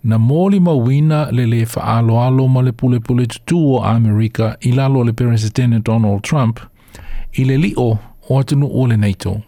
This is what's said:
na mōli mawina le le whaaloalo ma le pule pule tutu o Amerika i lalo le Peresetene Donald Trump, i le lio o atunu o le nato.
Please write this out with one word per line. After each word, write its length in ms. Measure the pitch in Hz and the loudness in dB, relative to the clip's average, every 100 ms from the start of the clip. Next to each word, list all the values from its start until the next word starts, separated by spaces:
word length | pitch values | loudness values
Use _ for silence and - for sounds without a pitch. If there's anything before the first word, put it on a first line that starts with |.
na 140 | 113 110 | 0 2
mōli 420 | 117 151 190 202 | 2 2 2 2
mawina 680 | 175 143 117 139 156 151 151 | 2 2 2 2 2 0 0
le 160 | 120 117 | 0 0
le 140 | 117 | 0
whaaloalo 840 | 113 - - 113 113 117 123 131 131 | -2 -4 -2 0 2 2 2 2 2
ma 140 | 127 | 2
le 100 | 127 | 0
pule 280 | 113 127 123 | 0 0 0
pule 260 | 117 123 | 0 -2
tutu 320 | 120 - - 170 147 | -2 -6 -2 0 2
o 40 | 123 | 0
Amerika 760 | 101 117 110 104 110 - 110 - | 0 2 2 2 0 -2 -4 -2
i 100 | 127 | -2
lalo 320 | 123 135 135 | 0 2 2
le 100 | 117 | 0
Peresetene 680 | 113 123 113 107 - 120 117 | 0 0 0 0 0 0 0
Donald 380 | 107 113 107 101 | 0 0 0 -2
Trump, 380 | - 156 113 113 - _ - - - - - | -2 0 0 -4 -14 _ -20 -18 -8 -8 -6
i 120 | - | -2
le 120 | 131 135 | 0 0
lio 300 | 196 - 120 110 - - - | 0 0 -2 -2 -6 -20 -4
o 100 | 135 | -2
atunu 300 | 135 143 143 | 0 0 0
o 140 | 123 127 | 0 0
le 100 | 110 | 2
nato. 440 | 104 95 95 95 | 0 -2 -6 -8